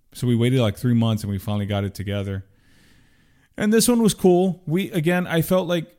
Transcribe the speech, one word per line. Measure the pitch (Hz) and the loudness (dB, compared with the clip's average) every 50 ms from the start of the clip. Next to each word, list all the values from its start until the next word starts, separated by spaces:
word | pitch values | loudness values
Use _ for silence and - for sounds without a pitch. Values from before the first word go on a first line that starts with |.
| _ _ - | _ _ -12
So | - - 123 | -6 -2 0
we | 120 | 2
waited, | 113 117 123 127 131 | 2 2 2 2 2
like, | 120 107 98 | 2 0 -2
three | - - 123 120 | -2 0 2 2
months, | 117 113 113 110 101 - | 2 2 2 0 -2 -4
and | 98 101 | -6 -6
we | 95 | -6
finally | - - 104 104 101 | -6 -4 -4 -4 -2
got | 98 104 101 98 | -2 -2 -2 -2
it | 98 - | -4 -6
together. | - 95 101 101 101 98 101 98 95 95 - _ _ _ _ _ _ _ _ _ _ _ _ _ _ _ _ _ _ _ _ _ | -8 -8 -6 -6 -6 -6 -6 -6 -8 -10 -12 _ _ _ _ _ _ _ _ _ _ _ _ _ _ _ _ _ _ _ _ _
And | - 196 208 220 | -4 -2 2 2
this | 226 - - | 2 4 4
one | 240 233 | 2 4
was | 226 202 - | 2 2 0
cool. | - - 185 180 175 185 190 165 - - | 2 4 4 4 4 2 0 -2 -4 -6
We, | - 151 185 196 208 - | -4 -2 -2 -2 -2 -4
again, | 185 147 165 180 180 180 | -2 0 0 0 0 -2
I | - - 165 160 | -2 -2 -2 0
felt | - 185 185 185 | 0 0 0 0
like | - 175 170 160 - _ | 0 -4 -4 -6 -8 _